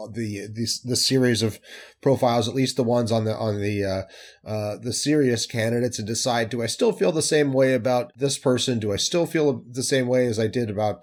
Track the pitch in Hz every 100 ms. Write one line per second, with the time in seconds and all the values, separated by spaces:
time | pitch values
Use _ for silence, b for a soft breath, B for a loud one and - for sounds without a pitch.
0 | 104 98 110 101 104 107 113 - 123 123
1 | - 131 123 110 110 - B B B B
2 | 139 123 127 120 113 127 131 - 117 120
3 | 117 113 110 107 110 104 101 101 98 95
4 | - - - - - 107 104 101 120 -
5 | 143 151 131 113 - 120 113 120 123 117
6 | 104 113 131 117 110 120 113 - 240 185
7 | 190 160 - 151 143 131 131 131 127 123
8 | 120 - 139 - 139 123 - 120 104 98
9 | - 175 165 165 147 117 120 123 - 135
10 | 123 127 123 107 110 123 110 101 107 98